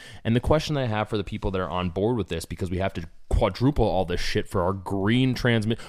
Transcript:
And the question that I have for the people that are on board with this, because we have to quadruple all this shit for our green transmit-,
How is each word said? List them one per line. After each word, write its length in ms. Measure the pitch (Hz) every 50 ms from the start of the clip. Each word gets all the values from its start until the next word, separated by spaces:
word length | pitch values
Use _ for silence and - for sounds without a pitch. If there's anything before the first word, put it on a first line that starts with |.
| - - - - -
And 120 | - 113
the 40 | 120
question 360 | - - 156 156 - - 156
that 100 | 143 131
I 20 | 120
have 220 | 107 107 107 -
for 80 | - 107
the 60 | 95
people 280 | - - 104 - 107
that 100 | 95 95
are 80 | 92 78
on 200 | 78 90 90 90
board 280 | 85 - 98 110 127 117
with 120 | 92 -
this, 160 | 85 82 -
because 260 | - 90 - 98 87
we 80 | 90 90
have 140 | 92 98 -
to 140 | - 82 - - - - -
quadruple 560 | - - 120 104 92 - 120 135 147 - 120
all 200 | 101 80 92 98
this 160 | 82 87 -
shit 260 | - - - 107 104 -
for 160 | - 101 87
our 100 | 90 95
green 600 | 98 92 98 98 98 95 104 117 123 131 131 123
transmit-, 460 | - - 127 117 113 104 110 117 - -